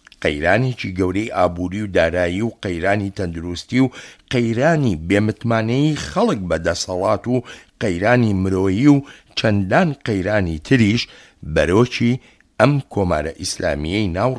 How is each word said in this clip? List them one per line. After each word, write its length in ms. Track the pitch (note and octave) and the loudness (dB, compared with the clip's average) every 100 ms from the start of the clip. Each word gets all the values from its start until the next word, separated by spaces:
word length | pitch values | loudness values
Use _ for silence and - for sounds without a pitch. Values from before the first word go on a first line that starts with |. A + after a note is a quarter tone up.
| - - | -20 -6
قەیرانێکی 720 | F2 D2 D#2+ G#2 B2+ A#2+ G2 F#2 | -4 -2 2 2 0 -4 -8 -2
گەورەی 360 | F#2 F#2+ A2+ - | -2 -2 -4 0
ئابووری 460 | F2+ E2+ F2+ G2+ | 0 0 -6 -6
و 100 | G#2 F2+ | -2 0
دارایی 440 | E2 F2 F2 F#2 A2+ | 2 0 -2 -2 -4
و 80 | - | -6
قەیرانی 520 | G#2 E2+ F#2 G#2 G2+ F#2+ | -8 -4 -2 0 -2 -6
تەندروستی 640 | F2+ E2 F2 E2+ - B2 C3 | -6 -6 -8 -10 -4 0 0
و 60 | - - - - | -2 -20 -20 -6
قەیرانی 680 | C3 A#2 A2+ D3 D#3+ C3 D#2+ E2 | -2 -2 0 0 2 0 -2 0
بێمتمانەی 920 | G2+ G#2+ - A2+ A2+ A2 B2+ D3+ D3 - | 2 2 -2 -2 0 0 0 0 0 -4
خەڵک 340 | F3+ A#3 B2+ F2+ | -2 0 0 -2
بە 80 | E2 E2+ | -2 -2
دەسەڵات 560 | E2+ - F2+ G2+ G2+ A#2 | -4 -4 -2 0 -2 0
و 100 | B2+ - - - - | -2 -2 -16 -20 -6
قەیرانی 520 | A2+ E2+ G#2 B2 A2+ F#2+ | -4 0 2 4 4 2
مرۆیی 440 | F#2+ F#2 G2 F#2+ C#3+ C#3+ | 0 2 2 4 4 4
و 80 | C#3 - _ - | 2 -18 _ -4
چەندان 520 | A#2 G2+ F#2+ C3+ F3+ C3+ - | 0 0 2 2 0 -2 -4
قەیرانی 540 | G2+ F#2 G#2+ F2+ D#2+ - | -2 0 0 0 -4 0
تریش 340 | C3+ G#2 A#2+ - - - _ - | 4 4 2 -2 -12 -20 _ -4
بەرۆکی 600 | D#2 D2+ F#2+ B2 - A#2 C3 _ _ _ - | 0 2 4 2 0 -2 -2 _ _ _ 0
ئەم 140 | B2+ C#3+ - | 2 2 -2
کۆمارە 400 | - F#2 D#2 D2+ - | -2 0 0 -2 -8
ئیسلامیەی 680 | - - E2+ C#2+ D#2 G2+ G2+ F2 | -10 -4 -4 -2 -2 -2 -2 -2
ناو 140 | B2 | -2